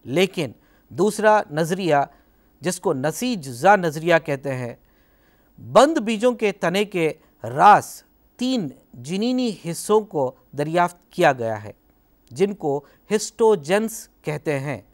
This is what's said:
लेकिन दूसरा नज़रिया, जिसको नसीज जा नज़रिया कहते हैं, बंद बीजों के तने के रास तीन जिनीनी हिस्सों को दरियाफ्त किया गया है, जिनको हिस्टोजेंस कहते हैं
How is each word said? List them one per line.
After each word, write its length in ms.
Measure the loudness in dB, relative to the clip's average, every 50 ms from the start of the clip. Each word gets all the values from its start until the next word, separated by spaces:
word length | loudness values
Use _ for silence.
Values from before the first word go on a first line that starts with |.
| _
लेकिन 480 | -4 0 0 0 0 -2 -8 -8 -8 -10 _ _ _ _ _ _ _
दूसरा 520 | -4 -2 0 0 0 2 4 4 4 4 2 -2
नज़रिया, 560 | -4 -4 -2 -2 -2 -4 0 0 0 0 0 -2 -8 _ _ _ _ _ _ _ _ _
जिसको 320 | -6 -6 -6 -4 -4 -4 -2
नसीज 540 | -2 -2 -4 -4 -4 -4 -4 -4 -6 -8 -12
जा 240 | -10 2 4 4 4
नज़रिया 440 | 6 2 -4 -4 -2 0 2 2 2
कहते 300 | 2 -2 -6 -6 -4 -6
हैं, 260 | -6 -6 -8 -10 -12 _ _ _ _ _ _ _ _ _ _ _ _ _ _ _ _ -20
बंद 400 | -18 4 6 6 6 6 4 0
बीजों 340 | -2 -2 -2 0 0 0 0
के 180 | 0 -2 -4
तने 320 | -2 _ -4 -2 0 0 -2
के 200 | -2 -2 -2 -2 -2 -4 _ _ _ _ _ -12
रास 600 | -8 0 6 8 8 8 6 4 -4 -16 -20 _ _ _ _ _ _ _ -8
तीन 320 | -4 -2 -2 -2 -4 -6 -10 -14 _ _ -20
जिनीनी 520 | -18 -10 -6 -4 -2 -2 -2 -2 -2 -2 -4 -6 -6
हिस्सों 400 | -10 -10 -10 -8 -2 2 2 2 2
को 300 | 0 -4 -4 -4 -4 -6 _ _ _ -8
दरियाफ्त 420 | -6 -6 -2 0 0 0 0 -2 _ _ _ -2
किया 200 | 2 2 2 4
गया 220 | 2 -4 -6 -6
है, 180 | -6 -10 -14 -20 _ _ _ _ _ _ _ _ _ _ _
जिनको 460 | -2 -2 -2 -2 -2 -6 -4 -4 -4 -4 -6 _ _ _ _ _
हिस्टोजेंस 1000 | -4 -4 -4 -6 _ 2 2 2 2 2 0 -2 0 0 0 -4 -8 -12 -18 _ _ _ _
कहते 280 | -8 -8 -6 _ -4 -4
हैं 300 | -4 -4 -6 -10 -10 -12 _